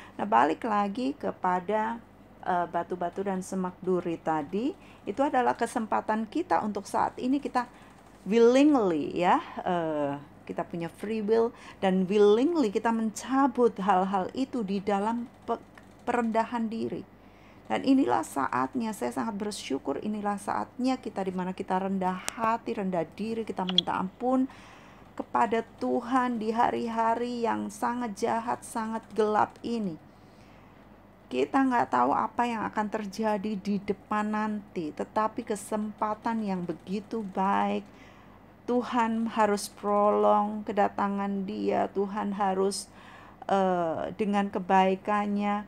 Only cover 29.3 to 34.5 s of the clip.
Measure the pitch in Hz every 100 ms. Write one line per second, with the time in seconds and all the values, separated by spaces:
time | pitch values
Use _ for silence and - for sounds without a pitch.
29.3 | 214 220 - - 233 202 156 - - -
30.3 | - - - - - - - - - -
31.3 | 254 277 269 269 247 254 247 247 - 220
32.3 | - 240 226 208 214 214 220 208 196 220
33.3 | 208 208 214 196 202 202 196 - 214 208
34.3 | 214 214